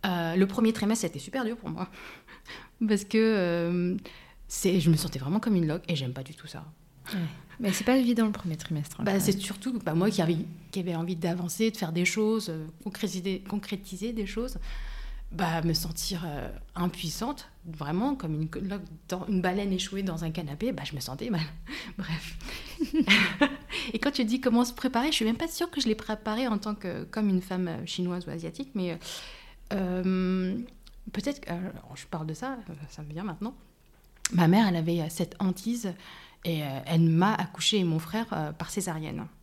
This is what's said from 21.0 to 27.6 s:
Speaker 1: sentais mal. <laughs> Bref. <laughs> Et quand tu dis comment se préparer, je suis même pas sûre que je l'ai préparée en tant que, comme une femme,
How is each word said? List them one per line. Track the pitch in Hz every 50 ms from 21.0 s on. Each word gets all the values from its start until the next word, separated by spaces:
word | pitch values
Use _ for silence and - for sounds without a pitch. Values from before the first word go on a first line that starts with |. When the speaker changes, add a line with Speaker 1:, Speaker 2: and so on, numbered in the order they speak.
Speaker 1:
sentais | - 123 131 - 220 240
mal. | 208 160 160 147 - - - -
<laughs> | 294 - - - 160 -
Bref. | 180 151 165 - - - - - - - - - - - - -
<laughs> | 311 - - 320 - - - 214 196 175 - - 285 277 277 - - - - - - 240
Et | - 214
quand | - 285
tu | 277 - 247
dis | 214 240 254
comment | - 254 226 240 247
se | 233
préparer, | - - - 262 262 233 254 311
je | 302
suis | - 226
même | 220 233
pas | - 330 330
sûre | - - 349 349
que | - 294
je | 233 220
l'ai | 214
préparée | 214 - - 220 214 214 220 214 233 262 240
en | 214 202
tant | - 214 208
que, | 202 - 180 170 - -
comme | 165 - 220 214 202
une | 190 180
femme, | 180 - 190 185